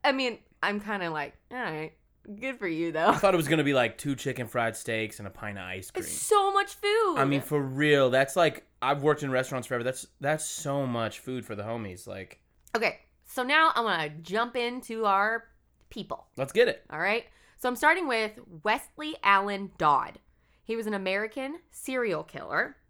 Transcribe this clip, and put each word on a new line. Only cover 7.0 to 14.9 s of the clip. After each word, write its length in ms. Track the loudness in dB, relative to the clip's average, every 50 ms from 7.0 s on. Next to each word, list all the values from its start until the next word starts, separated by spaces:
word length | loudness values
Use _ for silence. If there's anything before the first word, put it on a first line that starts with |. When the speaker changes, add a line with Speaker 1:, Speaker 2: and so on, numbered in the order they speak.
| 2 2 2
Speaker 2:
I 80 | 2 2
mean, 160 | 2 2 0
for 180 | 0 0 -2 -2
real, 480 | -2 -2 -2 0 4 4 6 6 6 6
that's 260 | 6 4 2 2 4
like, 300 | 4 4 4 2 -2 _ _ _ _
I've 200 | 0 0 0 2
worked 200 | 4 2 2 2
in 80 | 0 0
restaurants 360 | 0 0 0 0 -4 -6 -4
forever. 160 | -4 -4 -2 -2
That's, 220 | -2 -4 -4 -12 _ _ _
that's 240 | -2 -2 0 0 -2
so 420 | -8 -8 -6 -4 -2 -2 0 0
much 340 | 0 0 -2 -2 -2 -4 -8
food 260 | -10 -8 -8 -8 -8
for 80 | -8 -8
the 60 | -8
homies. 440 | -6 -6 -6 -6 -6 -8 -10 -12 -12
Like, 340 | -12 -12 -12 -12 -14 -18 _ _ _ _ _ _ -6 -4
Speaker 1:
Okay, 220 | 0 0 0 -2 -4 _ _ _ _ _
so 180 | -10 -6 -4
now 300 | 0 2 4 4 4 4 4
I'm 100 | 2 0
gonna 260 | 0 0 0 -2 -4 -6 -12
jump 340 | -10 -4 -2 -2 -2 -2 -2
into 500 | -4 -4 -4 -6 -8 -10 -8